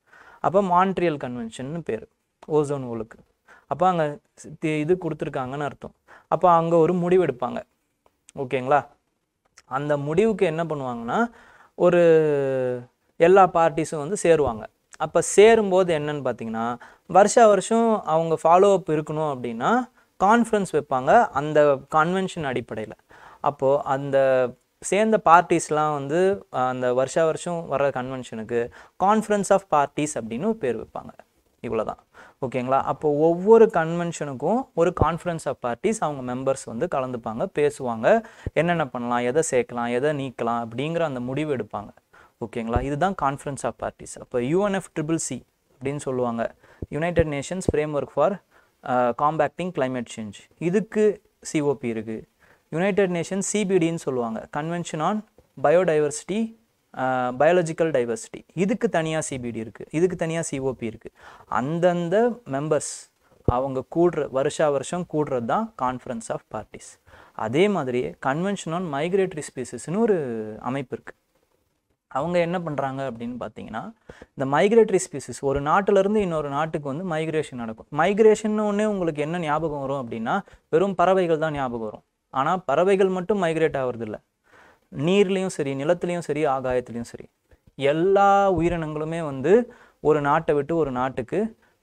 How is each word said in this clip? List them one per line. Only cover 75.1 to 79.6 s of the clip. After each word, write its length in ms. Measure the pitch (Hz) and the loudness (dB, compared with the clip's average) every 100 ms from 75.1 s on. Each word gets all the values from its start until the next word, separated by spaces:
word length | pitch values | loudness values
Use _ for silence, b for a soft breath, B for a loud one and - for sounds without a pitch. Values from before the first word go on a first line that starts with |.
ஸ்பீசிஸ், 300 | 139 - 120 | -10 -12 -6
ஒரு 200 | 139 139 | -2 -2
நாட்டுல 360 | 143 175 190 196 | 0 0 2 2
இருந்து 240 | 196 214 | 2 0
இன்னொரு 280 | 190 160 147 | 0 -2 -4
நாட்டுக்கு 480 | 139 160 160 143 139 | -4 -4 -4 -6 -6
வந்து 180 | 185 156 | -6 -4
மைக்ரேஷன் 380 | 160 156 147 | -4 -4 -6
நடக்கும். 340 | 123 117 110 - | -8 -10 -10 -8
மைக்ரேஷன்னு 680 | 147 170 208 220 208 220 214 | 0 0 6 6 6 2 -2
உடனே 260 | 214 202 214 | 0 0 0
உங்களுக்கு 360 | 202 170 147 | -2 -2 -2
என்ன 180 | 147 180 | -4 -4
ஞாபகம் 400 | 156 151 | -2 -2